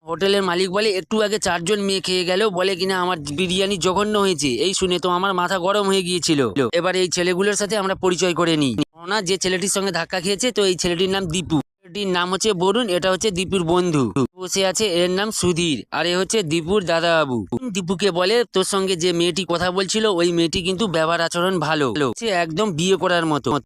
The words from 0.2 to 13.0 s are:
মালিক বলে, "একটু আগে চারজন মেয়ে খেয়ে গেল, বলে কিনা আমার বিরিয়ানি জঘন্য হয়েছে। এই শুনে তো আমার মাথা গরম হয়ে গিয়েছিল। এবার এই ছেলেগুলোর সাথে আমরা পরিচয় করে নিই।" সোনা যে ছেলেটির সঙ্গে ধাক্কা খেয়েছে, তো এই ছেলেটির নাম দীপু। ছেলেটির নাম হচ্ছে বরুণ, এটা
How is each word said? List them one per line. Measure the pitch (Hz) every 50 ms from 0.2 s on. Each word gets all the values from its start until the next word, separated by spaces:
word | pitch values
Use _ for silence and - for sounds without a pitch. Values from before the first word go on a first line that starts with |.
| 190 196 202 202 196
মালিক | 180 170 175 190 190
বলে, | 175 208 220 220
"একটু | 190 185 170 _ 220 214
আগে | 214 202 208 202
চারজন | - 190 170 175 170 170 214 202
মেয়ে | 202 196 190 185
খেয়ে | 160 185 185 185 180
গেল, | 170 185 190 220 220
বলে | 185 180 180 190 196
কিনা | 170 185 190 190 185
আমার | 180 180 185 170
বিরিয়ানি | 143 147 143 147 185 175 180 190 196 196 208
জঘন্য | 175 151 185 175 190 208 208 214
হয়েছে। | 208 196 190 180 139 147
এই | 139 120 113 151 185 196
শুনে | - 190 180 180 175
তো | - 180
আমার | 175 180 190 202 190
মাথা | 180 175 175 196 185
গরম | 170 190 202 208 202
হয়ে | 190 190 196 180
গিয়েছিল। | 170 180 170 - - 160 143 131 113 92 139 131 113 165
এবার | 170 170 185 180
এই | 185 185 175
ছেলেগুলোর | - 180 175 185 180 175 196 208 208
সাথে | 190 208 185 214
আমরা | 214 190 190 190
পরিচয় | - - 185 180 156 180 180 170
করে | 160 175 165 165
নিই।" | 151 147 131 110
সোনা | 101 147 _ _ 160 170 180 202 220
যে | 196 170 190
ছেলেটির | 180 - 185 185 185 185 196
সঙ্গে | - 196 190 196
ধাক্কা | 170 170 165 - - 185
খেয়েছে, | 160 196 202 - 240 254
তো | 220 - 202
এই | 190 185
ছেলেটির | - - 180 175 170 190 185
নাম | 190 196 196
দীপু। | 165 151 185 160 127 165 143
ছেলেটির | - _ _ _ 190 185 165 202 202
নাম | 190 180 175 175 180 190
হচ্ছে | 180 - 220 208
বরুণ, | 175 175 190 196 240 254 208
এটা | 175 175